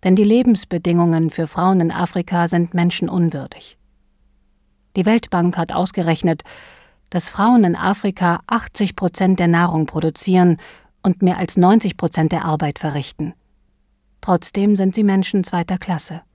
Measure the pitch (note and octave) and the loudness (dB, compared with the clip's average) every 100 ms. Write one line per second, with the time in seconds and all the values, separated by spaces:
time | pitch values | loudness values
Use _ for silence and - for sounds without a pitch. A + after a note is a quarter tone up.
0 | F#3 F#3+ G#3 A#3 B3 G#3+ - F3 F3 F3 | 4 4 4 4 4 2 0 -4 0 2
1 | E3+ E3 D#3+ - D#3+ - F3+ F#3+ E3+ - | 2 2 0 -2 -6 0 2 2 2 -2
2 | F3+ F3+ F3 F3 E3+ F3 E3+ F3+ F3 - | -4 -4 -4 -2 0 0 0 0 0 0
3 | E3+ F3+ E3+ D3 C3 - - _ _ _ | -4 0 0 -2 -12 -16 -20 _ _ _
4 | _ _ _ _ _ _ _ _ _ - | _ _ _ _ _ _ _ _ _ -2
5 | F#3 A3+ - F3+ F3 F3 E3 - F3+ - | 2 0 0 0 0 -2 -4 -4 -4 -2
6 | E3 D#3+ C#3+ C#3+ - - - - _ _ | -2 0 0 -2 -8 -20 -20 -20 _ _
7 | _ F3+ - - G#3+ B3 G3 E3+ F3+ G3 | _ -6 -6 0 4 4 4 2 -2 -2
8 | G3+ F#3+ F3+ E3+ - A3+ - - G3 - | -4 -2 0 0 -2 -6 -6 -4 -4 -2
9 | F3+ - F#3 F#3 F3 E3+ F3 D#3+ D3+ D#3 | -4 0 0 2 2 2 2 0 -2 -2
10 | D#3+ - - F#3 F3+ E3 - - _ _ | -4 -4 0 4 4 2 -4 -20 _ _
11 | G3 F3+ F#3 F3+ F3 - F3+ A3 G#3 - | -4 0 0 0 -2 2 4 4 2 -4
12 | E3+ - D#3+ E3+ E3+ D3+ D3+ - D#3 C#3+ | -4 -2 -2 -2 -2 -2 -4 -4 -6 -6
13 | C3+ - D#3 - _ _ _ _ _ _ | -8 -8 -10 -10 _ _ _ _ _ _
14 | _ _ - F3 - - G3+ G3+ F#3+ G#3 | _ _ -2 -2 -2 -2 0 2 0 0
15 | G#3 G3 F#3 G3+ F3+ F3 E3+ F3+ - E3 | 0 2 0 -2 -2 -4 -4 -6 -4 -6
16 | - D#3+ _ | -6 -14 _